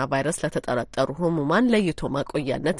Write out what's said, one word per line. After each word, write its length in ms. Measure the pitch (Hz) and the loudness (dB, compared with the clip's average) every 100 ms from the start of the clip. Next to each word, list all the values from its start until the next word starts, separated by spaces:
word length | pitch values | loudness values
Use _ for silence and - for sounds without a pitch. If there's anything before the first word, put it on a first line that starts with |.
| 131 | 0
ቫይረስ 320 | 135 143 - | 0 0 -2
ለተጠረጠሩ 680 | 147 139 - 123 113 - 135 143 | -4 -4 -2 -2 -2 -2 -2 0
ህሙማን 540 | 175 165 143 190 247 | 0 0 2 4 4
ለይቶ 400 | 214 180 - 131 | 4 2 -2 -2
ማቆያነት 680 | 139 135 147 135 131 147 | -2 -2 -2 -2 0 0